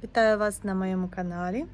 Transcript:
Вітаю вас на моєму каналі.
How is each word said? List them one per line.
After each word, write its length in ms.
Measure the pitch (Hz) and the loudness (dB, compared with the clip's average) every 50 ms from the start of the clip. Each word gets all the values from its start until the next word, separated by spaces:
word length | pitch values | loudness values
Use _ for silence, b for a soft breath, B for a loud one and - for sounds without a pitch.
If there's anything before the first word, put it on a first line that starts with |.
Вітаю 360 | - 226 - 233 226 220 214 208 | -14 0 2 4 6 6 4 4
вас 260 | 214 208 208 - - | 2 0 0 -2 -4
на 100 | 202 190 | -2 -2
моєму 340 | 190 190 190 190 185 185 180 | 0 0 0 0 -2 -2 -4
каналі. 560 | 180 - 180 180 175 175 180 180 190 247 320 349 | -4 -6 -6 -6 -4 -4 -4 -4 -4 -4 -6 -8